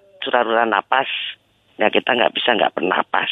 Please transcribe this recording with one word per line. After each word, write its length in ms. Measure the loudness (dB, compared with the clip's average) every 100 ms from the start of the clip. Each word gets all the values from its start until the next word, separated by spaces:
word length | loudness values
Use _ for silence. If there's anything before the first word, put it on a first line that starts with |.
| _ -12
saluran 480 | -2 0 2 2 2
napas. 400 | 0 0 0 0 -6 -10 -14 _ _ _ -2
Ya, 140 | 0
kita 240 | 0 0 2
nggak 180 | 0
bisa 220 | 0 0 2
nggak 180 | 0
bernapas. 560 | -2 -2 -2 -2 -2 -2